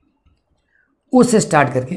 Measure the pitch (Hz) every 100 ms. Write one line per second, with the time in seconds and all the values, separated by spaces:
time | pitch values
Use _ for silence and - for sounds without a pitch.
0 | _ _ _ _ _ _ _ _ _ _
1 | _ 254 233 214 - 151 131 127 123